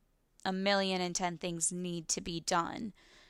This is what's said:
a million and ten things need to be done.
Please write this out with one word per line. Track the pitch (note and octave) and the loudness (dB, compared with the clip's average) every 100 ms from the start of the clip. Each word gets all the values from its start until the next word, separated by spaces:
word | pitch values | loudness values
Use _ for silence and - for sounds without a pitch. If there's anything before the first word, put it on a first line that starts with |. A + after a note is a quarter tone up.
| _ _ _ _ G3 | _ _ _ _ -2
a | |
million | F#3 G3 G3 F#3+ F#3 | 2 4 4 4 2
and | F3+ | 0
ten | E3+ F3+ E3+ | 0 -2 -2
things | F3+ E3+ - | -4 0 -2
need | F3+ F3+ E3+ D#3+ | 0 -2 -4 -2
to | - | -4
be | F#3+ E3 | -2 -4
done. | - F3 E3 - G#3+ - - - | 2 2 2 -4 -8 -10 -20 -20